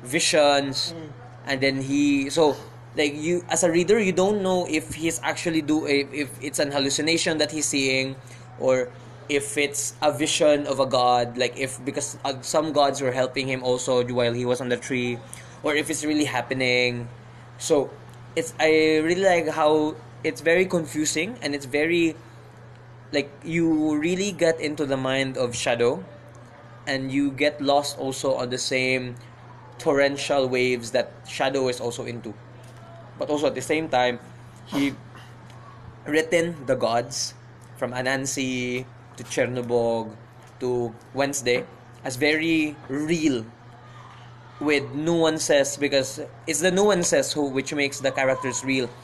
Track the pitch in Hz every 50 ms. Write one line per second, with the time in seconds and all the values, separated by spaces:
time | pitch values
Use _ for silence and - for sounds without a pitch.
0 | 123 123 131 165 165 - - 156 147 143 143 139 139 139 131 - - - - -
1 | 160 151 - - - - - - - 139 139 131 135 139 135 135 135 135 139 143
2 | 143 147 143 139 135 139 - 165 160 147 131 - - - - - - - - -
3 | 151 147 143 151 151 165 175 175 - - 160 165 185 175 165 170 175 165 208 233
4 | 214 190 180 160 185 196 214 208 190 185 185 180 175 - 156 151 - - - 151
5 | 160 165 160 - - 147 156 - - 175 165 160 151 143 156 156 151 147 143 143
6 | 139 139 - 147 147 127 123 120 135 151 135 - 156 143 143 143 135 139 135 -
7 | 147 160 165 165 - 185 160 151 151 151 156 156 143 - - 143 135 135 131 131
8 | 131 135 135 - - - - - - - - - - 131 131 127 127 123 - -
9 | - - - - - - 147 139 139 - - 147 143 135 143 - - - - -
10 | 151 151 143 127 151 - - - 170 151 147 143 143 139 139 127 135 127 - 127
11 | 123 123 123 120 120 120 117 123 127 120 120 - 139 127 - - 127 135 - 147
12 | 131 - - 120 - 139 135 123 - - - 160 151 160 143 147 143 139 131 131
13 | 139 127 123 131 127 127 - 139 131 131 131 127 123 127 123 123 - - 131 123
14 | 123 120 123 123 120 117 117 120 123 120 127 123 135 123 123 120 - - 135 127
15 | 123 123 120 117 - - - - - - - - - 147 147 151 147 143 160 139
16 | 151 151 151 151 147 135 123 123 120 - 131 131 131 127 123 123 123 123 120 120
17 | 120 120 - - - - - - - - - - - - 165 147 131 - - -
18 | - - - - - - - 165 165 - - - 151 160 156 156 156 156 156 156
19 | 156 165 175 180 196 190 180 170 160 151 151 151 156 151 156 156 151 151 156 -
20 | - - - - - 156 156 - 147 165 165 180 190 185 185 175 160 139 - 151
21 | 156 - - 151 165 208 247 247 - 147 143 143 139 131 123 147 151 160 170 170
22 | 170 165 156 - - - - - - - - - - - - - - - - -
23 | - - - 147 135 - - - - - 160 170 170 165 160 156 151 156 151 151
24 | 151 170 185 185 196 208 185 147 170 165 165 160 - 147 151 151 151 131 135 135
25 | 131 131 131 135 135 131 131 127 131 120 117 113 - 139 120 117 120 120 139 180
26 | 185 - - - - - - - - - - - - - - - - - 139 135
27 | 135 135 131 139 143 139 135 127 143 151 147 - 139 135 139 143 143 - - -
28 | 139 135 131 - - 139 131 127 127 123 123 123 - - 139 131 131 131 131 127
29 | 127 123 123 123 - - - - - - - - - - - - - 165 143 139
30 | 139 139 143 139 - - 147 143 135 127 127 127 127 127 127 120 117 113 123 123
31 | 117 - - - - - - - 143 147 139 139 131 127 123 - 117 120 117 -
32 | 117 120 120 120 110 113 - - - - - - - - - - - - - -
33 | - - - - - 135 151 147 151 139 117 131 123 - 156 156 160 160 - 123
34 | 123 123 120 117 - - - - - - - - - - - 143 139 139 135 -
35 | - - - - - - - - - - - - - - - - - - - -
36 | - - 147 156 156 160 180 170 165 175 170 151 135 120 131 123 - 113 113 123
37 | 123 131 - - - - - - - - - - - - - - 135 123 123 127
38 | 127 127 135 131 135 135 - 143 135 127 127 127 123 123 123 127 131 - - -
39 | - - - - 123 - - - 131 117 123 123 120 117 120 120 117 117 113 113
40 | 107 107 - - - - - - - - - - 127 123 123 123 120 117 113 -
41 | - - - 131 139 139 143 135 123 123 120 127 - - - - - - - -
42 | - 135 127 120 143 147 151 156 160 165 165 160 156 151 147 143 - - 135 143
43 | 151 156 170 170 151 156 135 117 110 - - - - - - - - - - -
44 | - - - - - - - - - - - - - 147 151 139 127 123 127 143
45 | 156 160 170 170 165 160 160 160 - - 160 143 135 135 - - 143 143 139 139
46 | 131 - - - 147 - - - - - 160 151 165 185 180 185 202 208 202 180
47 | 170 - 175 147 131 - - 151 147 139 127 135 135 - 156 147 143 139 - -
48 | 131 135 131 - 135 131 131 131 - 131 120 - - 135 135 131 123 120 - -